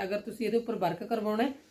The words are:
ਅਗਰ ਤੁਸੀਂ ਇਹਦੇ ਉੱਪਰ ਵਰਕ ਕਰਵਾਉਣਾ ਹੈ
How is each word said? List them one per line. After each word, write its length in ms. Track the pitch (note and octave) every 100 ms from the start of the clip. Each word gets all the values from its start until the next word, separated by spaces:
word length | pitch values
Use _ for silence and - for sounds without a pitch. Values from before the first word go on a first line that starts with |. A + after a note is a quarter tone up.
ਅਗਰ 180 | F#3+ G#3
ਤੁਸੀਂ 240 | G#3 - G#3+
ਇਹਦੇ 120 | A#3
ਉੱਪਰ 180 | A#3 G3+
ਵਰਕ 260 | F3 E3+
ਕਰਵਾਉਣਾ 400 | G3+ - G#3 G#3+
ਹੈ 100 | C4+ C4 -